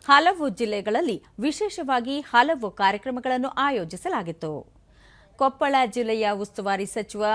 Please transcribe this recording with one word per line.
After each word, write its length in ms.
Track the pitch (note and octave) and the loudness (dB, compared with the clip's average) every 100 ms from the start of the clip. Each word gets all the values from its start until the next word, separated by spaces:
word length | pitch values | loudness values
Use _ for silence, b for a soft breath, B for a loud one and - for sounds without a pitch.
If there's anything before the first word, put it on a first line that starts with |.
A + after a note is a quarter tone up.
| - | 4
ಹಲವು 420 | C#4+ E4 F#4 C#4+ | 6 6 2 -2
ಜಿಲ್ಲೆಗಳಲ್ಲಿ 760 | F#3 A3+ G#3 G3 A3 E4 F#3+ b - | -2 -2 -2 0 0 0 -4 b -4
ವಿಶೇಷವಾಗಿ 800 | B3+ D4+ G#4+ - C#4 B3+ A#3 C#4 | -4 -2 -4 -4 -2 -2 -2 -6
ಹಲವು 500 | C#4+ A#3 C4+ D#4+ G#3+ | 2 4 4 2 -4
ಕಾರ್ಯಕ್ರಮಗಳನ್ನು 800 | - G3 G#3 C4 B3 B3+ B3+ C4 | 0 0 2 -4 -6 -2 0 -2
ಆಯೋಜಿಸಲಾಗಿತ್ತು. 1160 | - C#4 C4 E3 F3+ F4+ D#4+ E3+ E3 D#3 D3 - _ _ b b b b - | 0 0 0 -4 -8 -4 -4 -4 -8 -8 -8 -12 _ _ b b b b 0
ಕೊಪ್ಪಳ 380 | C4+ C4+ C#4+ C4+ B3 | 0 2 0 2 2
ಜಿಲ್ಲೆಯ 440 | B3 A3+ A3 G#3+ | 0 -2 0 0
ಉಸ್ತುವಾರಿ 560 | G3+ G3+ - G3+ G3 G3 | -2 -6 -6 -4 -2 -2
ಸಚಿವ 380 | - G#3 G3+ G#3 | -6 -8 -2 0